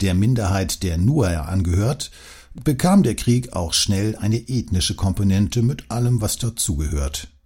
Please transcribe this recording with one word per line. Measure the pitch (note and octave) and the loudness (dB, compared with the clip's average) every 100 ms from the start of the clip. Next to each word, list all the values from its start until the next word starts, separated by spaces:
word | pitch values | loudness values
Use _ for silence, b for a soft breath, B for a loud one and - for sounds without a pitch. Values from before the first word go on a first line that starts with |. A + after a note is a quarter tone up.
der | G2 | 0
Minderheit | F2+ A2+ A#2+ F#2+ G2 F#2 - | 2 2 2 0 0 -2 -2
der | F#2 E2 | -2 0
Nuer | G2+ D3+ F#2+ E2 D2+ | 2 2 2 0 -2
angehört, | F#2+ F2+ F2 A2+ D3 - B B B B | -2 0 0 0 -2 -8 B B B B
bekam | - B2 B2+ F3 G3+ | -6 -2 2 4 6
der | C3+ | 4
Krieg | - - B2 - | 0 2 0 0
auch | F2 E2 | -4 -2
schnell | - - G2 G#2+ A2 | -2 0 0 0 -2
eine | G2+ A2+ - | 0 -2 -2
ethnische | B2 - F#2 - | -4 -2 0 -2
Komponente | - G2 F2+ G2 F#2+ G2+ B2 | 0 -2 2 2 2 2 2
mit | A#2+ G#2 - | 0 -2 -6
allem, | A#2+ A#2+ A#2+ | -2 0 0
was | G#2 - | 0 -4
dazugehört. | A#2 - - D2 D2+ D2 C#2 - - _ | -6 -4 -4 -2 -2 -2 -4 -6 -14 _